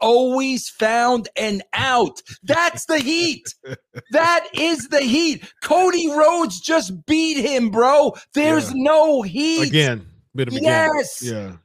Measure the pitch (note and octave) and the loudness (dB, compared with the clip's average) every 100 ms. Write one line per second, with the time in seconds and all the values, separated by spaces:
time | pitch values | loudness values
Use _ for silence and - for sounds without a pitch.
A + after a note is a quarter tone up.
0 | A3 A#3+ B3+ C4 C4+ B3+ - - A3 A#3 | 2 4 2 0 -2 -6 -8 -4 0 2
1 | A#3+ B3 G3 - G#3+ G3+ - G#3 C4 B3 | 2 0 -4 -6 -4 -4 -6 -4 0 0
2 | F3+ - - - F#3 D#4 E4+ - - D#4 | 0 -4 -18 -10 -2 0 0 -2 -2 -2
3 | B3 E4 E4+ C4+ - - C3 C3 _ - | 0 -2 -2 -4 -12 -18 -16 -16 _ -20
4 | - B3+ E4 F4 E4 - D#4 D#4+ B3 D4 | -4 0 2 2 -2 -4 -2 -2 -2 -2
5 | C4+ C4+ E4 B3 - _ - D#4+ F#4 F4 | 0 2 0 -2 -10 _ 0 2 4 2
6 | E4 D4 D4+ F4 D#4+ F3+ - D#4+ F3+ F#3 | 0 2 4 4 -2 -4 -2 -2 -2 -8
7 | - D#4 D#4+ C#4+ C4 C4+ A#3 G#3 B3 C#4+ | -2 0 0 -2 -2 0 0 2 4 4
8 | C#4+ - - - D4+ D#4 A#3 C4 C4+ D#4 | 2 -2 -6 -2 0 0 -2 -2 2 4
9 | D#4 C#4+ G3+ F3+ D#4 E4 - D#3 C#3+ A#2 | 4 2 -2 -4 -2 -2 0 2 2 -2
10 | F2 - _ B2 B2+ C4 D#4 D#4+ D#4+ D4+ | -8 -20 _ -6 -6 -2 0 2 2 0
11 | C4+ - B2 - F#2+ F2 | -4 -8 -8 -8 -10 -10